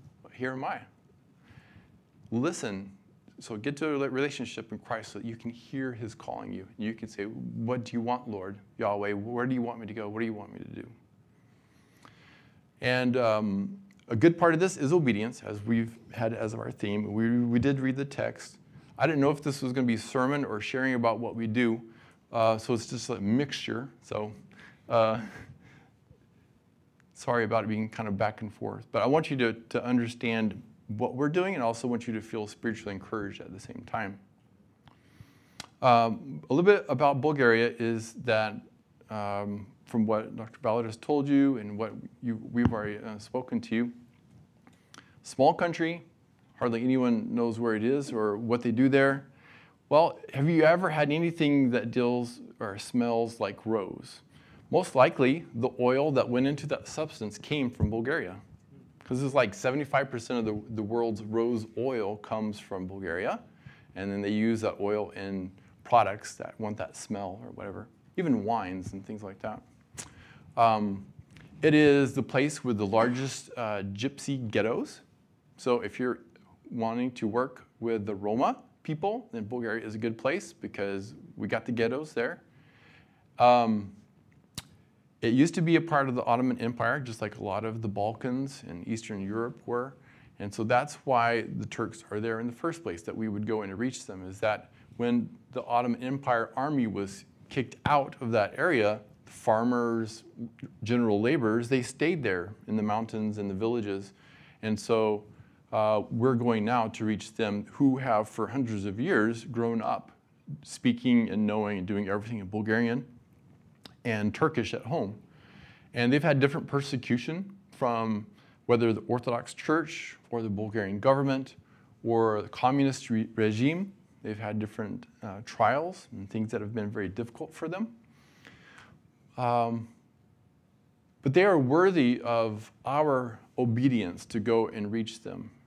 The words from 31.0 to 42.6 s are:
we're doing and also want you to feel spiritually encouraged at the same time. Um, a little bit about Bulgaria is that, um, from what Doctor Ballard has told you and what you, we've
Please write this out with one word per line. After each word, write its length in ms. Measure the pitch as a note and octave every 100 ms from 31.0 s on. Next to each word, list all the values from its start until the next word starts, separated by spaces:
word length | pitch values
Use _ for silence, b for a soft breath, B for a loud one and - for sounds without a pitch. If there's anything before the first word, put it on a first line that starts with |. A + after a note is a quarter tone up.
| A#2+
we're 160 | C3 D3
doing 240 | F3 F#3
and 100 | F3
also 240 | A2+ A2+ B2+
want 200 | A#2+ A#2+
you 60 |
to 80 | A2
feel 260 | G#2 A2+ G#2
spiritually 460 | - A#2 G#2+ G#2 F#2+
encouraged 460 | - A2+ G2 G2+
at 120 | -
the 60 | F#2
same 240 | - - G2
time. 320 | A#2 G2 G2+ - _ _ _ _ _ - B B B B B B B B _
Um, 580 | B2+ A#2 A#2 G#2+ - - -
a 40 |
little 120 | C3+ F#3
bit 180 | G3+ -
about 320 | C3 C#3+ C#3
Bulgaria 540 | D3 D3 A#2+ A2+ A#2 -
is 360 | A#2 A2+ A2+ A#3 B2
that, 300 | A2 G#2+ A2 - _ _ _ -
um, 560 | G#2+ G2+ G2+ G#2 G2+ G2+ - -
from 220 | A#2+ G#2+
what 280 | G#2+ A2 -
Doctor 220 | A2 -
Ballard 220 | A2+ A#2 A2+
has 120 | G#2+
told 300 | - D3 C#3+
you 300 | C#3 C#3 B2
and 200 | G#2 G#2
what 160 | A2 A2 - -
you, 160 | B2 A2 A2
we've 200 | A#2